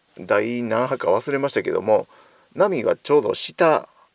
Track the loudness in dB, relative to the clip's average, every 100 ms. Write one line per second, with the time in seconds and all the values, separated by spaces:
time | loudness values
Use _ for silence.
0 | _ -10 -2 0 0 -4 -4 -2 -2 -2
1 | 0 0 0 -4 -2 -2 -2 -2 2 0
2 | 0 -14 _ _ _ 0 0 0 -2 -2
3 | 2 2 2 -2 -4 2 2 2 -2 _
4 | _